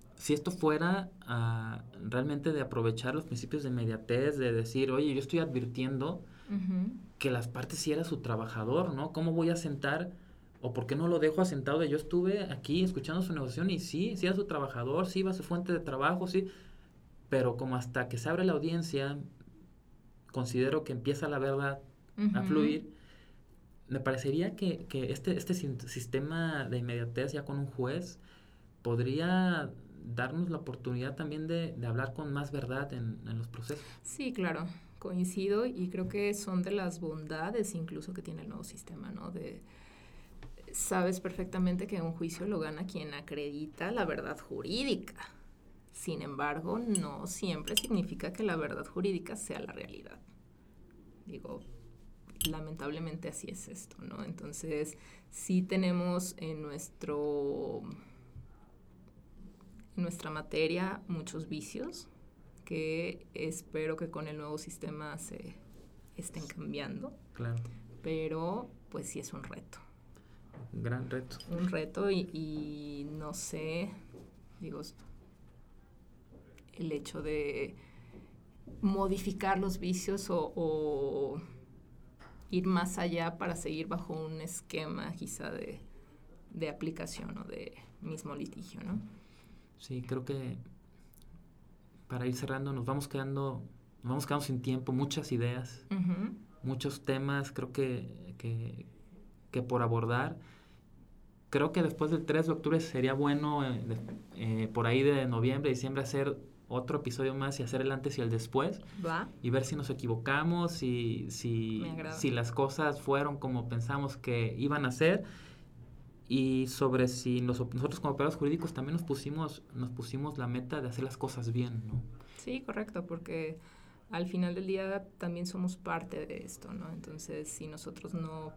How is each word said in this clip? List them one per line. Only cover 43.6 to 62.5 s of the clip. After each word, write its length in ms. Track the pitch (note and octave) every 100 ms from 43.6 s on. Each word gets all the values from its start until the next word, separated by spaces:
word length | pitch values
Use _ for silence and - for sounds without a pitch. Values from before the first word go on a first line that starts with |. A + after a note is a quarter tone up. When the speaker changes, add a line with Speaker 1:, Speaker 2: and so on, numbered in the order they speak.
| D3+ - F3+
Speaker 2:
la 140 | A#3+ F3
verdad 320 | D3+ C3+ D3
jurídica. 760 | - - - A3 C#4 G3+ F#3 - - - - - - - -
Sin 280 | - - D#3+
embargo, 560 | D3 C#3 D3 D3 E3 G#3+
no 480 | A#3+ F#3+ D3+ C#3 F3
siempre 500 | - F#3+ D3+ - G#3+
significa 560 | - G#3 F3 - -
que 100 | F3+
la 120 | G#3+ E3
verdad 300 | D3 D3 C#3+
jurídica 500 | - F#3+ F3+ E3+ G#3
sea 240 | - -
la 120 | -
realidad. 460 | - - - - - - - - - - - - - - - -
Digo, 360 | C#3 - - - - - - - - - - -
lamentablemente 800 | D#3+ D#3 E3 C#3 D3+ E3 D#3+ E3
así 200 | - -
es 180 | F3+ -
esto, 300 | - - -
¿no? 200 | - -
Entonces, 720 | - E3 D3 D3 D#3+ D3+ D#3 - - - -
sí 320 | - - F#3
tenemos 720 | F#3 F#3+ F#3 F3+ F3+ F3 F3+ -
en 240 | D#3+ D#3
nuestro, 1200 | D3+ C#3+ - - D3+ D3 D3 D3 C#3 - - - - - - - - - - - - - - - - - - - - - - - - -
en 80 |
nuestra 260 | F3 E3+ D#3
materia 720 | D3+ D3+ D#3 D#3+ F3 F#3+ G3 -
muchos 420 | E3+ D3+ D#3 D#3
vicios 580 | D3+ - - C#4+ E4+ - - - - -